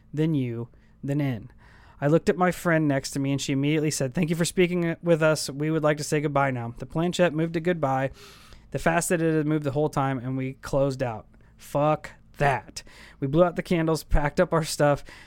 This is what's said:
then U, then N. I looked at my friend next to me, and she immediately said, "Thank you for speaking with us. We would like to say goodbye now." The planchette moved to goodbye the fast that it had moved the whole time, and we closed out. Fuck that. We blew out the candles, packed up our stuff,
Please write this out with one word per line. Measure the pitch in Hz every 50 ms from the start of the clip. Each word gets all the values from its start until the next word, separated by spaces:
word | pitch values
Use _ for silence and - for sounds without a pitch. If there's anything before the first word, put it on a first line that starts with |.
| - - -
then | 143 156 165 160
U, | 139 127 123 117 117 117 - - - - - - _ -
then | 139 143 147
N. | 143 135 123 101 104 - - - - - - - - - - -
I | 147
looked | 147 156 165 - -
at | 196 165
my | 185 180
friend | 170 - - 175 165 160 156 147
next | 135 135 - -
to | - 143
me, | 139 139
and | 139 135
she | - - 143
immediately | 135 139 147 156 160 151 156
said, | 147 - 143 131 -
"Thank | 180 180 151
you | 175
for | 160 175
speaking | - - 190 180 170 180 180 170 165 160 -
with | - 170 170 156 160
us. | 156 156 147 - -
We | 135 139 151 156
would | 160 160 151
like | 151 156 147
to | 147
say | - 160 151
goodbye | 143 156 143 139 139 135
now." | 127 123 117 117 117 -
The | 139
planchette | - - 160 165 180 170 - 180 170 147
moved | 156 165 165 165
to | 160
goodbye | 156 180 180 165 147 135 135 135 135 135 - - - - - - - - - - - -
the | - 139
fast | - 170 165 170 165 -
that | 185 165
it | 165 165 156
had | 156 151 147
moved | 156 156 147
the | 143
whole | 123 147 151 147
time, | - 151 135 135 135 127
and | 113 131 131 131
we | 131 131 131 -
closed | - - - 139 139 139 131 127
out. | 135 120 110 104 - _ - - - - -
Fuck | - - - - 143 147 151 151 151 - - - - - - - -
that. | 151 143 135 110 - - - - - - - - - - - -
We | 143
blew | 135 139 165 180
out | 175 160
the | - -
candles, | - 185 165 160 160 160 147 -
packed | - - 156 147 147 - -
up | 180 170 165
our | 165 160
stuff, | - - - 151 147 143 131 - - - - -